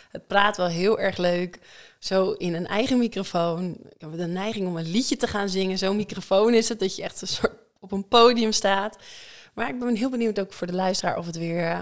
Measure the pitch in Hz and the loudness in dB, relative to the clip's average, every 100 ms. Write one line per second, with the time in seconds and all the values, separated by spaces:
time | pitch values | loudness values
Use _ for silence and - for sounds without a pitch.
0 | - - - 196 202 202 175 170 196 220 | -16 -14 0 2 4 2 0 2 2 2
1 | 196 185 180 175 180 - - - - _ | 0 0 0 0 -2 -8 -20 -20 -20 _
2 | - 190 190 - 180 165 180 208 226 247 | -2 0 2 0 -2 -4 -2 0 2 2
3 | 233 196 190 180 170 170 180 - - - | 2 -2 -2 0 0 -2 -4 -8 -16 -18
4 | 156 165 170 180 208 208 185 165 165 202 | -10 -6 -4 -4 -4 -4 -4 -4 -2 0
5 | 262 262 233 208 202 185 190 185 190 208 | 0 0 -2 -2 -2 0 0 0 0 0
6 | 202 - - 190 220 226 226 220 190 - | -2 -6 0 4 6 4 2 0 -4 -4
7 | - - 185 - - - _ _ 190 196 | -8 -8 -6 -2 -2 -2 _ _ -8 -6
8 | - 240 240 240 220 214 196 196 214 - | 4 8 8 6 2 2 2 0 -2 -8
9 | - - - - - - 247 247 240 214 | -18 -20 -20 -20 -14 -6 -6 -2 -2 0
10 | 262 254 226 202 196 - 175 180 185 185 | 0 0 -2 -2 -6 -6 -6 -2 -2 0
11 | 185 - 170 165 170 170 165 175 | -2 -4 -6 -6 -4 -2 -2 -4